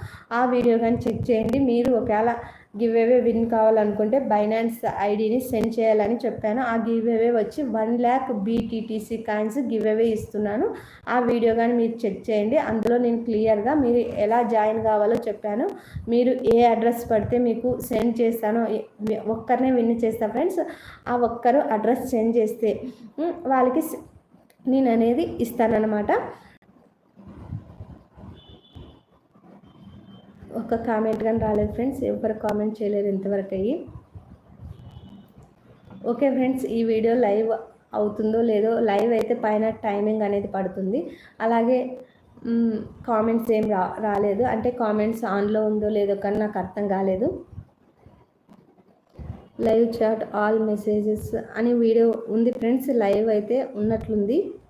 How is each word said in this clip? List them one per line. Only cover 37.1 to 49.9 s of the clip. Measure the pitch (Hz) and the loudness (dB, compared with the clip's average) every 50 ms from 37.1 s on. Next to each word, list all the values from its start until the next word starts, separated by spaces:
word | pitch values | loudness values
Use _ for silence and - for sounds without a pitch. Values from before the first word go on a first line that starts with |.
| 233 | 2
లైవ్ | 254 233 202 196 220 220 226 226 220 - - - _ _ - 214 | 4 4 2 2 2 0 0 -2 -4 -6 -12 -20 _ _ -8 -2
అవుతుందో | 214 214 208 208 - 214 214 220 233 | -2 -2 -2 -2 -2 -2 0 2 2
లేదో, | 240 233 214 202 214 226 233 233 | 2 2 2 2 2 2 2 2
లైవ్ | 233 208 196 208 214 240 233 | 0 2 2 2 2 2 2
అయితే | 220 214 214 240 | 0 0 0 -2
పైన | 233 226 214 214 214 220 220 214 - - | -2 0 0 0 2 0 0 -2 -4 -4
టైమింగ్ | 214 202 202 208 214 220 220 | -4 -2 0 0 0 0 0
అనేది | 208 202 202 202 202 | 0 0 -2 -2 -2
పడుతుంది. | 202 - 190 185 180 - 190 190 185 226 311 349 - - - - - _ - | -4 -4 -4 -4 -4 -4 -4 -4 -2 -2 -2 -4 -6 -12 -18 -20 -18 _ -4
అలాగే, | 220 226 233 226 226 247 254 247 254 254 254 - - - _ _ _ _ - - - | 0 2 2 2 2 2 2 0 0 -4 -8 -14 -18 -20 _ _ _ _ -18 -10 -6
ఉమ్, | 233 233 233 233 226 214 214 - - - - - | -2 0 2 2 0 0 -2 -6 -10 -14 -10 -4
కామెంట్స్ | 247 226 214 220 233 226 226 226 - | -2 0 2 2 2 0 0 0 0
ఏం | 220 214 214 214 | 0 2 2 0
రా-, | 208 185 190 - - 208 | 0 0 0 -2 -4 -4
రాలేదు. | 220 208 202 202 202 202 196 214 254 | -2 -2 0 0 0 0 2 0 0
అంటే | 247 226 220 233 247 | 0 0 -2 -2 -2
కామెంట్స్ | 247 247 226 214 208 214 208 226 226 226 240 | -2 -2 -2 0 0 0 0 0 -2 -2 -4
ఆన్లో | 196 196 202 202 208 214 214 214 | -2 0 0 0 0 0 0 2
ఉందో | 214 214 214 214 208 | 0 0 0 0 0
లేదో | 214 202 202 202 196 | 0 0 2 0 0
కానీ | 196 202 202 208 208 | 0 -2 -2 0 0
నాకు | 214 208 214 190 | -2 -2 -2 -4
అర్థం | 185 190 - 208 208 | -6 -6 -6 -4 -2
కాలేదు. | 196 190 196 196 190 185 190 247 349 370 - - - - - - _ _ _ _ _ _ _ - - - - _ _ _ _ _ _ - - _ _ _ _ _ _ _ _ _ _ _ - - - - - - - _ - | -2 0 0 0 0 0 0 -2 -2 -4 -6 -12 -16 -18 -18 -18 _ _ _ _ _ _ _ -20 -20 -20 -20 _ _ _ _ _ _ -20 -20 _ _ _ _ _ _ _ _ _ _ _ -16 -14 -14 -14 -16 -18 -16 _ -2
లైవ్ | 233 220 220 226 233 226 | 0 2 4 4 4 2